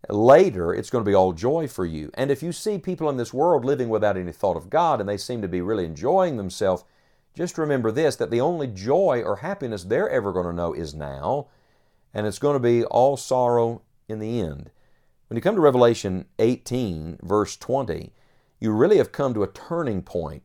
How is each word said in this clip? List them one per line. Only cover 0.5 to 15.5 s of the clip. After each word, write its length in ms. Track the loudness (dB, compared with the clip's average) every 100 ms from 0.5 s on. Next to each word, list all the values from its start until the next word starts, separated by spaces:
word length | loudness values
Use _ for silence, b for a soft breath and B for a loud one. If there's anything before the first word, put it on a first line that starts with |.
| 2 -2
it's 160 | -2 -2
going 140 | -2
to 60 | 4
be 40 |
all 200 | 4 4
joy 340 | 2 -2 -2 -4
for 180 | -6 -6
you. 240 | -6 -10
And 180 | -6 -2
if 100 | -2
you 120 | -4
see 240 | -6 -4 -4
people 320 | -6 -4 -4
in 80 | -4
this 160 | -6
world 320 | 0 2 2 2
living 240 | -2 0
without 260 | 2 2 0
any 160 | -6
thought 240 | -4 -2 -2
of 140 | -2
God 320 | 0 2 0
and 80 | -2
they 80 | -6
seem 240 | -6 -6
to 60 | -4
be 100 | -4
really 240 | -2 -2
enjoying 540 | -4 -4 0 2 2 -2
themselves, 480 | -8 -2 0 0 _ _ _ _ _
just 240 | -8 -8 -4
remember 340 | 0 0 0
this, 240 | 2 0 0
that 160 | -2
the 80 | 0
only 280 | 0 -2 -6
joy 540 | -6 0 2 2 0 -2
or 100 | -4
happiness 480 | -6 -8 -8 -8
they're 260 | -2 -2 0
ever 220 | -2 -2
going 140 | -2 -4
to 80 |
know 180 | -4 -4
is 240 | -4 -8 -8
now, 520 | -10 -8 -4 -6 -6 _ _ _ _ _ _
and 120 | -6 -6
it's 140 | -2
going 140 | 0
to 80 | 2
be 240 | 2 2 2
all 320 | 4 2 0
sorrow 640 | -2 0 2 2 0 -4 _ _ _
in 120 | -8
the 200 | -4 -4
end. 320 | -4 -6 -14 _ _ _ _ _ _
When 80 | -2
you 60 |
come 140 | 0